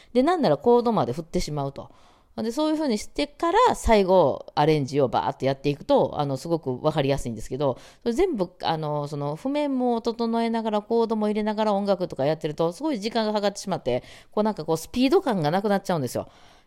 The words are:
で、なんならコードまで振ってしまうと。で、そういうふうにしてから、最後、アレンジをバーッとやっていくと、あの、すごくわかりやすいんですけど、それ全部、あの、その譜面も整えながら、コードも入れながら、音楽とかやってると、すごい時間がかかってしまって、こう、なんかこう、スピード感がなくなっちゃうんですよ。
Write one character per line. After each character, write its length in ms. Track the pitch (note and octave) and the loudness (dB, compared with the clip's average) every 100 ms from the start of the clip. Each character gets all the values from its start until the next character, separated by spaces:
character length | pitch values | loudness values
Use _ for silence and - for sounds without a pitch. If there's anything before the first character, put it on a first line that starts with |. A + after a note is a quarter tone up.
| - | -4
で、 100 | A#3+ | 0
な 120 | C#4 F4+ | 2 2
ん 60 | |
な 80 | G#3 | 2
ら 80 | C#3+ | 2
コ 220 | A#3+ A#3+ | 4 4
ー 20 | |
ド 80 | A#3 | 4
ま 140 | G3+ A#2 | 0 0
で 80 | |
振 80 | C3 | -4
っ 40 | D#3+ | -6
て 140 | F3+ | -6
し 120 | - | -4
ま 140 | D3 C#3 | -4 -6
う 60 | |
と。 200 | - G2+ - - _ _ - | -8 -16 -20 -20 _ _ -8
で、 160 | A3 | -6
そ 140 | A#3+ D#4 | -2 0
う 40 | |
い 20 | |
う 40 | D#4 | 0
ふ 40 | |
う 60 | D4+ | 0
に 100 | G#3 | -2
し 100 | - | -4
て 200 | - C#4+ | -6 -6
か 240 | - E4+ | -2 0
ら、 240 | G4+ A#4+ G#3+ | 4 4 2
最 300 | - G#3+ F#3 | 4 4 6
後、 400 | F#3+ C#3+ G2+ - - | 6 4 0 -4 0
ア 100 | D3+ | 2
レ 140 | D3+ | 2
ン 60 | C3 | 0
ジ 160 | C#3 | 0
を 80 | B2+ | 2
バ 140 | G#2+ | 0
ー 100 | G2 | -2
ッ 40 | - | -2
と 80 | C3 | -2
や 80 | |
っ 20 | C3+ | -2
て 120 | D3 | -2
い 60 | C#3+ | -2
く 80 | |
と、 300 | G3+ C4+ D3+ - | 2 2 2 0
あ 60 | C#3+ | -4
の、 120 | C3 | -4
す 100 | E3 | -2
ご 120 | E3 | -2
く 200 | C3+ B2 | -2 -2
わ 120 | D3+ | 0
か 80 | D#3 | 0
り 80 | C3+ | 0
や 80 | D3+ | 0
す 100 | B2 | -4
い 40 | |
ん 40 | A2 | -8
で 60 | |
す 80 | - | -8
け 80 | C3 | -4
ど、 200 | C#3+ A#2+ - - | -2 -2 -10 -8
そ 80 | A#3+ | -4
れ 40 | |
全 220 | A#3 F#4+ A#3 | 0 0 0
部、 140 | F3+ - | -4 -4
あ 140 | - D#3+ | -4 -2
の、 320 | D3+ D3 C#3+ | -2 -4 -4
そ 80 | D3 | -4
の 180 | C#3+ D#3 | -6 -4
譜 140 | C4 | -4
面 280 | C#4+ D4 C4 | -2 -2 -2
も 220 | B3 A#3 | 0 -2
整 420 | A#3 A#3 A#3 A#3 | -4 -4 -2 0
え 80 | A#3 | 0
な 140 | A3+ | -2
が 80 | A3 | -2
ら、 100 | G#3 | -2
コ 220 | G#3 A#3 | 0 0
ー 40 | A3+ | 2
ド 100 | A3 | 0
も 100 | G#3+ | 0
入 60 | |
れ 100 | G#3+ | 0
な 120 | G#3+ G#3+ | -2 0
が 100 | G#3+ | 0
ら、 80 | |
音 120 | G3 G3+ | 0 2
楽 220 | F#3 F3 | 0 -2
と 80 | - | -2
か 100 | C3+ | 0
や 100 | D#3+ | 0
っ 20 | |
て 100 | D#3 | -4
る 60 | |
と、 180 | D3+ E3 | -2 -2
す 100 | F3 | -2
ご 120 | D#4 | -4
い 60 | A#3 | -4
時 120 | G#3+ | -2
間 140 | A3+ G#3+ | -2 -2
が 80 | |
か 80 | G#3+ | 0
か 60 | G3+ | -2
っ 40 | |
て 80 | G3+ | -4
し 100 | G3 | -6
ま 80 | E3+ | -4
っ 60 | |
て、 200 | - B2 - - - | -2 -2 -4 -16 -6
こ 80 | G#3+ | -2
う、 40 | G#3+ | 0
な 60 | |
ん 20 | |
か 100 | G3+ | -2
こ 100 | D#3 | -2
う、 40 | D#3+ | -4
ス 120 | - | -2
ピ 180 | B3 C4 | 0 2
ー 20 | |
ド 120 | E4+ | 2
感 200 | C#4 G3 | 2 0
が 100 | D3 | 0
な 100 | F#3 | 0
く 60 | G#3 | 0
な 100 | G3 | 0
っ 40 | |
ち 100 | - | 0
ゃ 40 | E3+ | -2
う 40 | |
ん 20 | |
で 60 | B2+ | -2
す 80 | G#2+ | -6
よ。 140 | F#2+ - - - | -8 -14 -20 -20